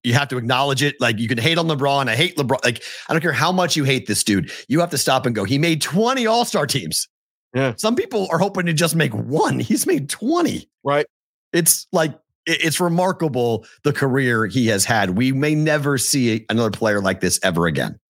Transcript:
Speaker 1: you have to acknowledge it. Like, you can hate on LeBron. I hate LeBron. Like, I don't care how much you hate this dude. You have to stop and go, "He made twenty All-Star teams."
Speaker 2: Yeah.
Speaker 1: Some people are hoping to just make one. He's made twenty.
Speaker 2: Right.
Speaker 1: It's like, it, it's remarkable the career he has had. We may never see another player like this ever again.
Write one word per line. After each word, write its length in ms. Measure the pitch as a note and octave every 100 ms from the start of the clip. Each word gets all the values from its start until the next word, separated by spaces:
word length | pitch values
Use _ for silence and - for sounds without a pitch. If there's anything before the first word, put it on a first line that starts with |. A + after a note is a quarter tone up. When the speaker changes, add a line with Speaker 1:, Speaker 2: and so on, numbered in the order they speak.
Speaker 1:
you 100 | B2
have 140 | B2+ C#3
to 100 | B2+
acknowledge 440 | A#2 B2+ C#3+ C3+
it. 160 | C#3+ -
Like, 200 | A#2+ A2
you 100 | A2+
can 80 | A#2+
hate 220 | D3+ E3
on 80 | E3
LeBron. 420 | D3 C#3 C#3 B2+
I 60 | A2+
hate 200 | F3 -
LeBron. 280 | B2+ C3
Like, 180 | B2 A#2 - - -
I 40 |
don't 80 | D#3+
care 120 | D#3+
how 200 | B2 D#3+
much 240 | F#3 F3 D#3+
you 80 |
hate 220 | C#3 C3 -
this 180 | G2+
dude. 260 | - G2 C#3+ - -
You 120 | D3
have 100 | E3+
to 80 | C#3
stop 280 | - C3 B2
and 80 |
go, 100 | G#2+
"He 140 | G2 C#3
made 240 | E3+ D#3+
twenty 440 | - D#3+ A3+ C4+ A3
All-Star 400 | A#3 A#3 G3 D3
teams." 400 | C3+ D#2+ - - _ _ _ _
Speaker 2:
Yeah. 200 | B2+ C3+ A2
Speaker 1:
Some 200 | A3 B3+
people 320 | G#4+ G#4+ -
are 80 | E3
hoping 260 | G3 G3 E3+
to 60 |
just 220 | D#3 E3 D#3+
make 160 | C#3
one. 460 | A2 A2+ C#3 D#4 B2+
He's 260 | A#2 D#4 -
made 220 | E4+ C#3+
twenty. 640 | - A3+ E4+ D#4+ - - _
Speaker 2:
Right. 220 | C3+ C#3+ D3+ _ _ _ _
Speaker 1:
It's 360 | E3+ E3 - -
like, 180 | F3+ D#3+ - _ _
it, 180 | - D#3+
it's 160 | D#3+ C#3+
remarkable 840 | F3 E3+ F#3 F#3 D#3+ B2 A#2+ A2+ - -
the 80 | D3
career 500 | C#3+ C#3 C3 B2+ A#2 G#2+
he 200 | B2 A2+
has 180 | G2+
had. 320 | F#2 A2+ G2 F#2
We 160 | C3
may 220 | C3+ D3
never 420 | D3+ D#3 D3+ C#3+ C3+
see 480 | - C#3+ A#2+ A2 -
another 200 | A2+ A2+
player 300 | G2 A2+ G#2
like 220 | F#2+ F#2+
this 180 | F2+ -
ever 240 | F#2+ F2 G2
again. 320 | C#2 A1+ -